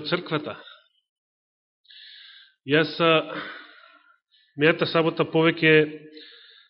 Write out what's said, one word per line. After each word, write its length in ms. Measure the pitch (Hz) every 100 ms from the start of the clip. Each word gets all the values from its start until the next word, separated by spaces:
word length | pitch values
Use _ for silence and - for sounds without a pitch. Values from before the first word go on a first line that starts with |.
| 151
црквата. 460 | 175 - 160 113 - - - _ _ _ _ _ _ _ _ _ _ _ - - - - - _ _ 131
Јас, 240 | 147 151 -
а, 320 | 165 160 147 - - - - - - _ _ _ _ _ _ 143
мејата 300 | 151 165 -
сабота 320 | 165 160 165
повеќе 520 | 156 160 165 160 160 156 151 - - - - - - _